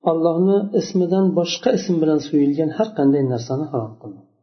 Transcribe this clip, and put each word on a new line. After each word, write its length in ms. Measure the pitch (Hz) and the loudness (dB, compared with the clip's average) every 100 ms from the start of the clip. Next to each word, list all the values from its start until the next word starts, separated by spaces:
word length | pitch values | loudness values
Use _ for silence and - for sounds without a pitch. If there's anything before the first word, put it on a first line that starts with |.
Allohni 540 | 175 165 165 165 190 196 202 202 | 0 2 2 2 2 2 0 -2
ismidan 460 | - 185 175 190 190 175 | -2 -2 0 2 2 0
boshqa 340 | 170 - 247 | -2 -2 0
ism 220 | 208 - 170 | 0 0 0
bilan 180 | 156 151 | 2 0
suyilgan 500 | 143 151 143 143 156 - | 0 0 2 0 -2 -2
har 120 | 220 156 | -4 2
qanday 260 | 139 143 131 | 2 2 0
narsani 320 | 123 120 131 151 | -2 -4 -6 -4
harom 220 | 139 110 - | -6 -8 -12
qildi. 200 | 113 95 _ _ | -18 -20 _ _